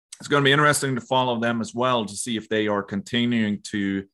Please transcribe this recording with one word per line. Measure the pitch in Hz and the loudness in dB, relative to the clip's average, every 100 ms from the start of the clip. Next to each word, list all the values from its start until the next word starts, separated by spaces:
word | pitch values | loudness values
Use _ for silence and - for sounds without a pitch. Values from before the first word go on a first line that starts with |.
| _ - | _ -14
it's | - | 0
gonna | 143 | 2
be | 135 | 4
interesting | 143 147 143 139 | 6 4 2 0
to | 123 | -4
follow | - 131 127 113 | 0 0 0 0
them | 117 117 | 0 -2
as | 107 | -4
well, | 117 127 123 101 | -2 0 0 -2
to | 101 | -6
see | - 110 | -6 -6
if | 107 | -2
they | 107 107 | 0 0
are | 101 | -2
continuing | 98 98 - 120 120 117 107 101 | -2 -6 -4 -2 0 0 0 -2
to | - 107 98 98 98 | -4 -4 -2 -2 -6